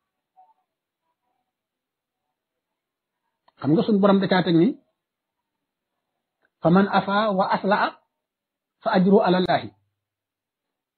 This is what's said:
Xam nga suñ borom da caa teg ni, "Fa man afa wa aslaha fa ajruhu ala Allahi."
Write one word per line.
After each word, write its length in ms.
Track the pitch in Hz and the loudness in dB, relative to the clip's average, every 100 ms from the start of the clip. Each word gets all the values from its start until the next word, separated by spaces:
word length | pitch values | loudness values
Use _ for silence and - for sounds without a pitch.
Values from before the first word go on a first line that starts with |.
| _ _ _ _ 906 880 _ _ _ _ _ _ _ _ _ _ _ _ _ _ _ _ _ _ _ _ _ _ _ _ _ _ _ _ _ - | _ _ _ _ -20 _ _ _ _ _ _ _ _ _ _ _ _ _ _ _ _ _ _ _ _ _ _ _ _ _ _ _ _ _ _ -8
Xam 100 | 135 | -2
nga 100 | 165 | 0
suñ 140 | - 202 | 0 0
borom 200 | 202 196 | 2 2
da 80 | 190 | 0
caa 160 | 185 | -2
teg 120 | 180 165 | 0 2
ni, 120 | 196 - _ _ _ _ _ _ _ _ _ _ _ _ _ _ _ _ _ _ | 2 -2 _ _ _ _ _ _ _ _ _ _ _ _ _ _ _ _ _ _
"Fa 60 | 160 | 0
man 180 | 185 202 | 2 2
afa 400 | 196 202 202 220 | -2 -2 -2 -2
wa 140 | 185 196 | -2 -2
aslaha 360 | 208 196 202 269 - _ _ _ _ _ _ _ _ - | -4 -2 -2 -4 -8 _ _ _ _ _ _ _ _ -4
fa 40 | |
ajruhu 280 | 196 180 196 | 0 2 2
ala 160 | 190 180 | 2 -2
Allahi." 320 | 180 147 110 - _ _ _ _ _ _ _ _ _ _ _ | -2 -4 -6 -20 _ _ _ _ _ _ _ _ _ _ _